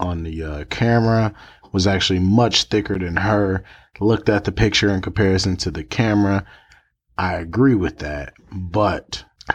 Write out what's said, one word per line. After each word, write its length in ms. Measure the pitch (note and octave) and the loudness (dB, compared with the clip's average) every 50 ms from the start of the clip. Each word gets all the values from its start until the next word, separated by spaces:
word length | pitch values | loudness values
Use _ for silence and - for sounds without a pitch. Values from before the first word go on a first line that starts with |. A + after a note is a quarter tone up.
on 220 | - F2+ F2 E2 E2 | -6 -6 -4 -6 -8
the, 200 | D#2+ D#2+ D#2+ D#2+ | -8 -8 -8 -8
uh, 220 | D2+ D2 D2 D2 | -8 -8 -10 -10
camera 680 | - - - A#2+ A#2 A#2 A#2 A2+ A2+ A2+ A2+ A2 G#2+ - - - - - _ _ - - | -8 -4 -2 2 2 4 4 4 2 2 2 0 0 -4 -8 -20 -20 -20 _ _ -6 -2
was 140 | F#2+ F#2+ | 0 2
actually 320 | G2+ G2 F#2 - - F#2+ F#2 | 2 2 0 0 0 0 2
much 460 | F#2 F#2+ G#2 A#2+ A#2+ F#2 F2+ - - | 2 4 4 4 4 4 2 0 -2
thicker 340 | - - G#2+ G#2 - G2 F#2+ | 0 0 -2 0 -2 -4 -4
than 180 | F#2 F2 E2+ | -4 -2 -2
her, 480 | F2 F#2+ G2+ G#2+ G#2 G2+ F#2+ F#2+ F#2+ - - - - _ _ _ - | -2 0 2 2 2 2 0 0 -2 -4 -10 -20 -20 _ _ _ -2
looked 280 | G2 A2 A2+ G#2+ - - | 0 2 2 2 2 2
at 160 | G#2+ G2+ - | 2 2 0
the 80 | G#2 F#2+ | -2 0
picture 380 | - A2 G#2 - - G#2+ G2+ | 0 0 2 2 2 2 2
in 100 | G2 F#2 | 0 0
comparison 560 | F#2 F#2 F2+ - G#2 F#2+ F#2+ F#2+ - G2 F2+ F2 | -4 -4 -2 0 2 2 2 2 0 -2 -2 -4
to 120 | - F2+ | -4 -6
the 140 | D2+ E2 D2+ | -6 -8 -10
camera, 600 | - - - A#2 A2+ G#2 G#2 G2+ G2 G2 G2 F#2 - - - _ _ - _ _ _ _ _ _ _ _ | -6 -2 -2 0 2 2 2 2 2 0 -2 -4 -6 -14 -20 _ _ -20 _ _ _ _ _ _ _ _
I 180 | - F2+ F#2 F2 | -6 -4 -4 -4
agree 380 | E2+ E2+ E2 E2 A2 C3 C#3 B2 | -6 -6 -4 0 2 4 4 4
with 240 | G2+ F2 E2 - - | 2 0 -2 -4 -6
that. 340 | - D2 D2 D2+ C#2 - - _ _ - G#2 | -10 -10 -8 -10 -10 -12 -16 _ _ -16 -12
But 720 | F#2+ F#2 E2+ E2 G#2+ G#2 G2 E2+ D#2 - - - - - _ _ - - - | -12 -10 -4 -2 0 0 0 0 -4 -8 -12 -14 -16 -16 _ _ -20 -16 -16